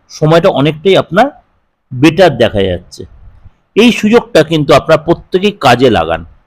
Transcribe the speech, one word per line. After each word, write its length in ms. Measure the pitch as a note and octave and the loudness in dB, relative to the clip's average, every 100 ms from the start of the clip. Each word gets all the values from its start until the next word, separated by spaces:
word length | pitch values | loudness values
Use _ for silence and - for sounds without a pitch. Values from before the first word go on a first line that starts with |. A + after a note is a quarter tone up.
| _ | _
সময়টা 400 | - D#3 E3 F#3 | -4 0 2 2
অনেকটাই 480 | B2+ C#3+ D#3 G3 F3+ | 0 -2 -2 0 0
আপনার 460 | C3 F3 C4 - _ _ _ _ _ | 0 -2 -2 -4 _ _ _ _ _
বেটার 440 | B2+ D3+ D#3+ F3+ A2+ | 0 0 4 2 2
দেখা 240 | A2 G2+ | -2 0
যাচ্ছে। 420 | G2 F2 - - G2+ - - - - _ _ | -4 -4 -10 -20 -20 -20 -20 -20 -20 _ _
এই 180 | - A#3+ | 0 2
সুযোগটা 500 | - G#3+ A#3 - F3 | 2 0 0 0 0
কিন্তু 320 | D#3 D#3+ D3 | 0 -2 2
আপনারা 220 | C#3+ - D#3 | 0 2 -2
প্রত্যেকেই 560 | D#3+ E3 - F#3+ G3+ | 0 -4 -4 -2 -2
কাজে 380 | G3 C3+ B2 C3 | -4 -6 0 0
লাগান। 340 | F#2+ D#2+ E2 E2 - | 0 -2 -6 -8 -20